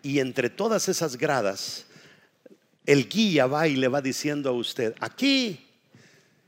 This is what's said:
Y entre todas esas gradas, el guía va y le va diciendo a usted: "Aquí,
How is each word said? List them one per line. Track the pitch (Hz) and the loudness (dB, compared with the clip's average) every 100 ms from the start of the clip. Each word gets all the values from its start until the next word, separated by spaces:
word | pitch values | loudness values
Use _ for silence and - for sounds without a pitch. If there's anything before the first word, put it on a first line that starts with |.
Y | 143 143 | -2 0
entre | 131 120 127 | 0 0 -2
todas | - 214 208 - | 0 0 0 0
esas | 180 165 123 | -2 -2 -2
gradas, | 156 139 101 98 - - - - - - _ _ - - _ _ - | 0 0 0 -4 -8 -12 -16 -20 -20 -20 _ _ -20 -20 _ _ 4
el | 143 123 | 4 4
guía | 196 220 156 127 | 2 2 4 2
va | 147 160 | 2 0
y | 135 | 2
le | 131 | 2
va | 139 | 0
diciendo | 135 123 147 147 139 | -2 -4 -4 -2 -2
a | |
usted: | 123 110 - 113 - | -2 -4 -4 -4 -4
"Aquí, | 110 - 269 269 240 160 _ _ _ - - _ _ _ | -10 -2 2 2 0 -6 _ _ _ -20 -20 _ _ _